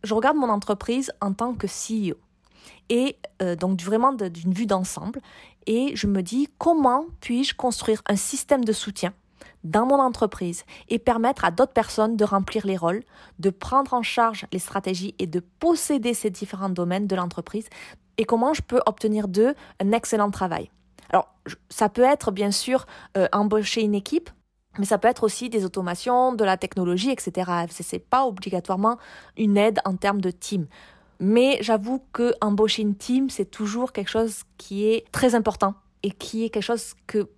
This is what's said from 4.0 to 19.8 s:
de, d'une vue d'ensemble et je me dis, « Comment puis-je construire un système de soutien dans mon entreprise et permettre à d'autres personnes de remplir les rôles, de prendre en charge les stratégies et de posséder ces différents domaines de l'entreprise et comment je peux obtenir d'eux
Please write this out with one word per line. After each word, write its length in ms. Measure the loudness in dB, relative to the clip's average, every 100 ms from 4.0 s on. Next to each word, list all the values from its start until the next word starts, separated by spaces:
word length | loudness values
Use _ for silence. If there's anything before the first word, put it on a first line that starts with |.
| 2
de, 140 | 2 -4
d'une 260 | -4 -2
vue 140 | -2 0
d'ensemble 540 | 0 -2 -6 -8 -10 -14 -20 -20 _ -2
et 260 | 0 0
je 140 | -2 0
me 120 | 0
dis, « 240 | 0 -2 -2 _
Comment 460 | 2 4 4 2 -2 -12
puis-je 340 | -4 -2 0
construire 480 | -2 -4 -2 -2 -2 0
un 100 | -2
système 480 | -2 -6 0 2
de 80 | 2
soutien 420 | -2 -4 -6 -6 -8 _ _ -20 _
dans 240 | -2 2 4
mon 120 | 4
entreprise 640 | 4 2 -2 -2 -6 -6 -12 -20 -4
et 80 | -2
permettre 480 | 0 2 2 2 0
à 40 |
d'autres 220 | 2 2
personnes 460 | 2 0 2 0 2
de 60 |
remplir 420 | 2 2 0 -2 -2
les 100 | 0
rôles, 260 | 0 -2 -6 -20 -20 _
de 100 | -2
prendre 460 | -2 0 0 2
en 80 | 0
charge 440 | -2 2 2 0 -8
les 60 | -6
stratégies 560 | -4 -4 -2 -4 -6 -6
et 80 | -4
de 140 | -4
posséder 720 | -6 _ 2 2 2 0 0
ces 160 | 0 -2
différents 400 | -4 -10 -6 -4
domaines 380 | -2 0 0 0
de 100 | 0
l'entreprise 520 | -2 -6 -8 -8 -8 -16 -20 -20 _ -4
et 80 | 0
comment 260 | 2 2
je 80 | 0
peux 200 | 0 2
obtenir 420 | 2 0 0 0 0
d'eux 280 | 2 2 2 -10 -4